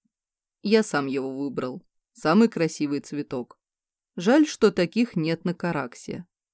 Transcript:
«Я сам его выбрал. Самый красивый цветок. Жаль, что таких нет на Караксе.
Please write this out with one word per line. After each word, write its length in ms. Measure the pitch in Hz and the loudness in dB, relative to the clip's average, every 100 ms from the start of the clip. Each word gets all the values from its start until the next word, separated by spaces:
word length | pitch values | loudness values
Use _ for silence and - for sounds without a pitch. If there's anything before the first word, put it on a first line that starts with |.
| _ _ _ _ _ _ | _ _ _ _ _ _
«Я 200 | 202 220 | 2 2
сам 220 | 214 147 | 2 -2
его 260 | 135 135 135 135 | -2 -4 -4 -6
выбрал. 460 | 139 - 131 151 - _ _ | -6 -6 -6 -8 -16 _ _
Самый 340 | - 156 185 226 | -6 2 4 4
красивый 520 | - 160 - 147 143 | 2 -2 -2 -4 -4
цветок. 580 | - 147 139 135 123 _ _ _ _ _ _ - | -6 -8 -6 -8 -10 _ _ _ _ _ _ -4
Жаль, 300 | 175 285 302 | 2 4 4
что 260 | - 208 | 2 2
таких 420 | 185 175 214 240 | 2 0 0 -2
нет 300 | 175 156 165 | -2 -2 -2
на 80 | 180 | -4
Караксе. 720 | 175 175 160 127 - - 170 175 _ _ | -4 -4 -4 -6 -12 -12 -12 -14 _ _